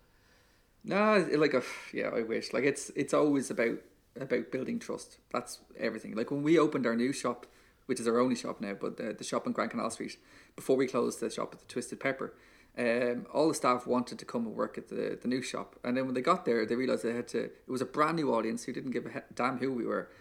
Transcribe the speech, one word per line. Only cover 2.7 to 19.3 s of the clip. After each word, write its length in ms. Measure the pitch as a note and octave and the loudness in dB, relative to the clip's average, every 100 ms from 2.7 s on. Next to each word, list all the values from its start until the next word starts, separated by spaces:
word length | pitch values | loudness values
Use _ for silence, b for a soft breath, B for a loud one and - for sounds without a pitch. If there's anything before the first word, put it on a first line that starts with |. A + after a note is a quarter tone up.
| C#3 - D3 | 0 -4 -4
it's 180 | - | 0
always 360 | D3 D3+ C#3 - | 4 4 4 2
about, 280 | A#2 A#2 A#2 - _ _ - | 0 0 0 -8 _ _ -12
about 320 | C3 A#2+ - | -2 -2 -2
building 280 | C3 A#2+ A#2+ | -4 -4 -4
trust. 380 | - A2 - - _ | -6 -8 -10 -20 _
That's 280 | A#2+ - - - - | -6 -6 -12 -16 -4
everything. 380 | A2+ G#2+ G#2 G#2 | -4 -4 -6 -4
Like, 160 | A#2+ | -2
when 120 | C#3+ | 0
we 160 | D3+ E3 | 6 6
opened 260 | D3+ C#3 B2 | 6 4 2
our 100 | A#2 | 2
new 160 | B2+ | 2
shop, 360 | C#3 B2+ A#2 - b b b - | 0 -2 -4 -8 b b b -4
which 120 | B2 | -2
is 80 | A#2 | 2
our 120 | A#2 | 4
only 160 | B2+ A#2+ | 4 2
shop 260 | - - | -4 -6
now, 120 | G2+ F#2+ | -6 -4
but 180 | A2 - | -6 -4
the, 160 | A2 | -6
the 100 | - | -6
shop 220 | - A#2+ B2+ | -4 -2 -2
on 60 | |
Grand 180 | A2+ A2+ | -2 -2
Canal 180 | A#2 A2+ | -2 -4
Street, 280 | - A2 - b b b - | -4 -8 -12 b b b -4
before 200 | - C3 | 2 4
we 100 | C3 | 4
closed 320 | B2 A#2+ - | 2 0 -2
the 100 | A2+ | -6
shop 240 | - - | -4 -6
at 60 | - | -10
the 60 | - | -10
Twisted 340 | B2+ - - | -8 -8 -4
Pepper, 340 | C3+ C3 G2+ b b b b - | -4 -2 -6 b b b b -2
um, 480 | A#2+ A#2+ B2 B2 - | 0 2 0 -2 -2
all 140 | C3 D#3+ | 2 2
the 60 | |
staff 340 | D3+ C3 B2 B2 | 4 2 2 2
wanted 320 | B2 B2 A2+ | 0 0 -6
to 60 | - | -6
come 200 | A#2+ A2+ | -4 -2
and 100 | A2+ | -2
work 220 | A2+ - | -4 -6
at 120 | - | -8
the, 280 | G#2+ G#2 G#2+ | -4 -4 -2
the 60 | A#2+ | -2
new 140 | C3 | -2
shop. 340 | - - G2 - | -2 -6 -8 -8
And 120 | B2 B2+ | -2 0
then 100 | C3 | 0
when 80 | |
they 80 | B2+ | 2
got 240 | C#3+ F#3+ C#3+ | 2 2 4
there, 200 | A#2 A2 | 2 2
they 100 | A#2+ | 2
realised 280 | B2+ A#2 | 2 0
they 100 | A2+ | 0
had 140 | A#2+ A#2 | -2 -2
to, 160 | A#2 A2 | -4 -4
it 80 | B - | B -6
was 120 | B2+ | -4
a 40 | B2+ | -2
brand 320 | D3 D3+ E3 | 2 2 2
new 160 | C3+ | 2
audience 320 | A2+ A2+ A#2 - | 2 0 -2 -6
who 80 | |
didn't 180 | B2 C#3 | -6 -4
give 140 | A#2 A#2 | -4 -6
a 40 | |
he-, 80 | B2 - | -10 -8